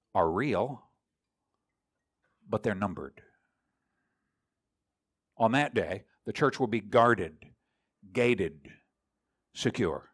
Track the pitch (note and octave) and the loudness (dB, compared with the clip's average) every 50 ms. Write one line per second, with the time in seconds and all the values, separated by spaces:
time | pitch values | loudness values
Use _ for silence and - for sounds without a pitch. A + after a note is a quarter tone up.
0 | _ _ - G2 F2 E2 D#2+ G2 C3+ D3+ G#2 F2+ G#2+ C3+ C3+ A2+ - _ _ _ | _ _ 0 2 2 2 2 0 -2 0 0 -2 -2 -4 -6 -10 -18 _ _ _
1 | _ _ _ _ _ _ _ _ _ _ _ _ _ _ _ _ _ _ _ _ | _ _ _ _ _ _ _ _ _ _ _ _ _ _ _ _ _ _ _ _
2 | _ _ _ _ _ _ _ _ _ - G#2+ A2 - A#2 G2+ F#2+ G#2 G2 E2 D2+ | _ _ _ _ _ _ _ _ _ -4 -4 -2 -2 -2 -2 -2 -4 -4 -6 -8
3 | C#2+ C#2 - - - _ _ _ _ _ _ _ _ _ _ _ _ _ _ _ | -12 -14 -16 -20 -20 _ _ _ _ _ _ _ _ _ _ _ _ _ _ _
4 | _ _ _ _ _ _ _ _ _ _ _ _ _ _ _ _ _ _ _ _ | _ _ _ _ _ _ _ _ _ _ _ _ _ _ _ _ _ _ _ _
5 | _ _ _ _ _ _ _ - A2+ A2 A#2+ C#3 D3 D3 - A2+ F2 D#2+ F#2 G#2 | _ _ _ _ _ _ _ 0 0 2 2 2 0 0 -2 -2 -4 -2 -6 -8
6 | - _ _ _ _ A#2 - - D3+ C3+ - - C3+ A2 A2+ A2+ G2 G#2 G#2+ A#2+ | -10 _ _ _ _ -10 -4 0 0 0 0 0 -2 -2 -2 -4 -2 2 4 6
7 | A#2 A#2+ A#2 G2+ F2+ D#2+ D#2 _ - - _ _ _ _ _ _ _ _ _ _ | 6 6 4 2 -2 -6 -10 _ -20 -20 _ _ _ _ _ _ _ _ _ _
8 | - F#2 F#2 B2 A#2+ B2 B2 G#2 F#2+ D#2+ D2 D2 - - - - _ _ _ _ | -20 -6 -2 0 2 2 2 2 0 -4 -6 -10 -20 -20 -20 -20 _ _ _ _
9 | _ _ _ _ _ _ _ _ _ _ - - - B2 - - G#2+ E2+ C#2+ C2 | _ _ _ _ _ _ _ _ _ _ -10 -4 -2 -2 0 0 -2 -2 -2 -6
10 | - - | -10 -16